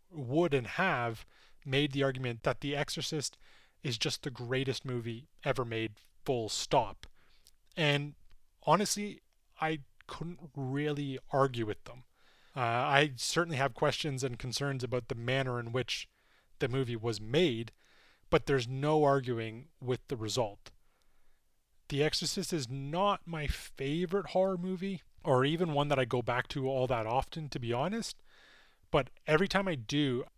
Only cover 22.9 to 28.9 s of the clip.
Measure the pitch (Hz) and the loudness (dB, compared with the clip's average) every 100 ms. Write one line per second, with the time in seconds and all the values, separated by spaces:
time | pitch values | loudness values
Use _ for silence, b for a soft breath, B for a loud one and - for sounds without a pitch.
22.9 | 165 202 196 - 160 143 - - - 139 | 0 0 0 -4 -6 -4 -4 -8 -6 -4
23.9 | 156 180 196 156 185 190 185 180 185 196 | -2 0 -2 0 2 2 2 -2 -4 -4
24.9 | 185 - - - 127 135 165 175 143 147 | -6 -10 -6 4 4 6 2 2 2 2
25.9 | 139 123 127 117 123 - 143 131 135 127 | 2 2 0 0 -2 -2 -2 -2 0 2
26.9 | 120 110 123 - 165 151 139 120 117 156 | 0 0 0 -2 -6 -8 -6 -2 -2 -2
27.9 | 226 - - b b b b b b b | -2 -6 -10 b b b b b b b